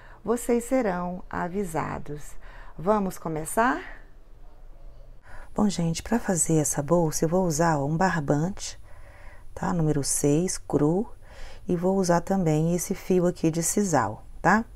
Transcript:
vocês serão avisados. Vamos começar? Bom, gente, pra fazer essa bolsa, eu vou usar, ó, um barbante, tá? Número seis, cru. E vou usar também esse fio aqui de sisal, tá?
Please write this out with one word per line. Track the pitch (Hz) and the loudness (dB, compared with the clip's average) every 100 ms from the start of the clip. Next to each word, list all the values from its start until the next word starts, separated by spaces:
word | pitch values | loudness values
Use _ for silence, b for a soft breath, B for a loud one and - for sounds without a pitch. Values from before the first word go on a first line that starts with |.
| B B | B B
vocês | - 240 - 240 | -4 -2 0 0
serão | 233 262 214 180 180 180 - | 2 0 2 -2 -4 -8 -8
avisados. | 175 175 190 190 156 151 147 147 147 - - B B B - | -4 -4 -4 -4 -2 -4 -6 -8 -8 -8 -10 B B B -6
Vamos | 170 214 190 - | 0 2 0 -4
começar? | 170 156 156 - 247 311 - - - - - - - - - - - - - - B B B - | -6 -4 -4 2 2 0 -6 -14 -16 -20 -18 -18 -18 -18 -18 -16 -16 -16 -16 -18 B B B 0
Bom, | 208 | 2
gente, | 175 165 165 | 2 0 -2
pra | - 233 | 0 0
fazer | - 170 - 160 | 2 0 2 2
essa | 147 - | 2 0
bolsa, | 143 175 160 - 165 | 2 4 4 2 2
eu | |
vou | 180 180 | 2 2
usar, | 151 170 151 | 2 2 2
ó, | 139 | 2
um | 160 | 2
barbante, | 190 170 143 147 170 - - - B B B B B B B | 2 2 2 2 0 -4 -8 -12 B B B B B B B
tá? | - 175 | -6 -2
Número | 180 156 147 | 2 2 2
seis, | 135 - 147 147 180 - | 0 2 4 4 2 -2
cru. | - 143 147 180 240 - B B B B - | 0 2 4 2 -2 -8 B B B B -4
E | 175 | 0
vou | 180 196 | 2 2
usar | 175 170 | 4 4
também | - 190 165 151 165 | 4 2 4 4 4
esse | 175 - 190 | 2 0 -4
fio | - 180 175 | 2 4 4
aqui | 175 165 | 2 0
de | 160 | 2
sisal, | 165 - 202 143 104 107 - - | 0 0 2 2 2 -2 -12 0
tá? | 160 214 233 | 4 4 2